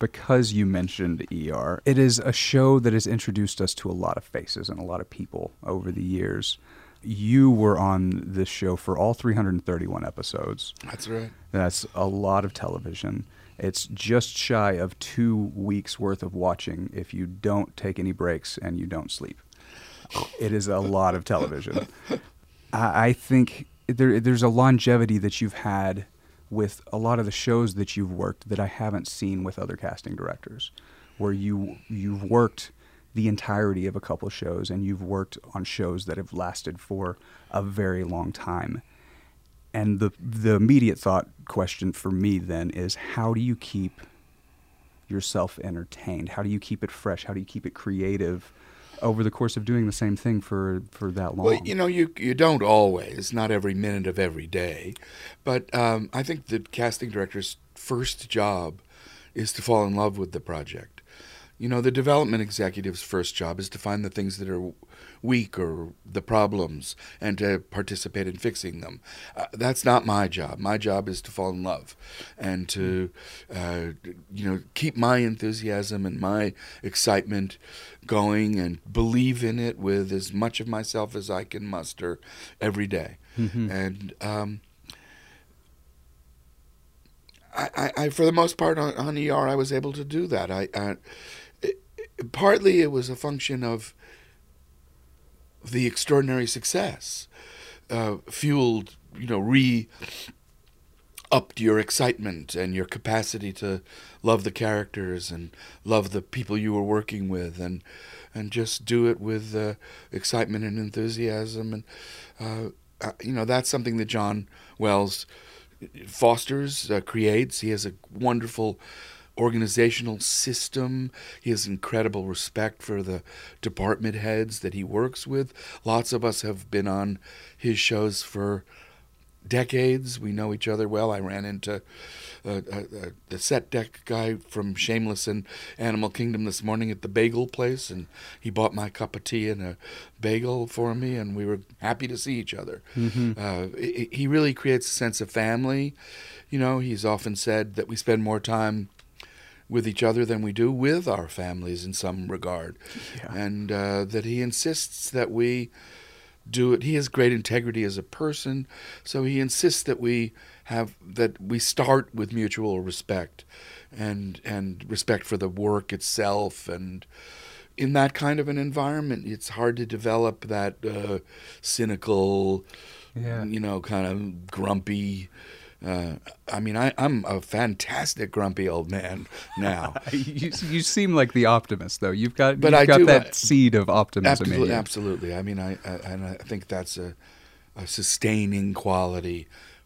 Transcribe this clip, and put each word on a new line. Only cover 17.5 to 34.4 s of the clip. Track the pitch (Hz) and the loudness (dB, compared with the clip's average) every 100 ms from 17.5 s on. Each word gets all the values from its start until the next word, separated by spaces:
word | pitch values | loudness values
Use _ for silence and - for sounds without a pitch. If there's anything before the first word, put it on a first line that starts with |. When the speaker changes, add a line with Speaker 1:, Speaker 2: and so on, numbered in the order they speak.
| 104 - - | 0 -2 -4
Speaker 1:
take | 98 95 | -6 -2
any | 92 | -2
breaks | 90 87 80 - - | 0 0 -2 -4 -8
and | 90 87 | -6 -4
you | 90 | -4
don't | 80 - | -6 -8
sleep. | - - - - - - - - - - - - - | -8 -10 -14 -20 -20 -20 -20 -20 -20 -12 -8 -8 -4
It | 110 | 0
is | 107 98 | 0 2
a | 98 | 2
lot | 98 98 92 | 2 4 4
of | 90 | 2
television. | - 82 71 73 - - - - - | 2 0 0 -4 -4 -4 -6 -8 -6
<laughs> | 247 - - - - - | -6 -8 -20 -20 -20 -6
I, | 110 113 85 117 | 0 2 6 6
I | |
think | 123 - 131 120 - - - - | 4 4 6 6 2 -16 -8 -2
there, | 120 131 110 | 4 6 6
there's | 117 123 | 6 6
a | 120 | 6
longevity | 117 131 123 123 120 113 107 | 8 8 8 6 6 6 4
that | 101 - | 2 0
you've | 110 | -4
had | - 107 98 95 95 95 _ _ _ - | -4 -2 0 0 -2 -6 _ _ _ -6
with | 107 104 - - | -2 -2 -2 -8
a | 110 | -2
lot | 113 120 | 2 2
of | 104 | 0
the | |
shows | - - 117 117 | -2 2 4 4
that | 95 98 - | 0 -2 -2
you've | 95 | -4
worked | 90 92 - 107 | -2 -4 -4 -4
that | 104 | -2
I | 98 | -2
haven't | - 110 104 - | -2 -4 -4 -6
seen | - 98 95 | -6 -4 -2
with | 92 92 | -4 -6
other | 90 90 | -8 -6
casting | 92 - - 90 | -8 -8 -8 -8
directors, | 50 - - 120 - - - - - - | -6 -8 -12 -10 -10 -12 -20 -20 -18 -4
where | 104 | -2
you, | 98 104 101 98 - - | 0 0 -2 -2 -8 -8
you've | 107 98 101 | -6 -4 -4
worked | 98 117 113 - - - - - _ | 2 4 4 2 -16 -18 -20 -20 _
the | 113 110 | 0 2
entirety | 104 - 104 104 95 95 | 2 0 2 2 2 -2
of | |
a | 95 | -4
couple | - - 101 | -6 -6 -6
of | |
shows | - | -8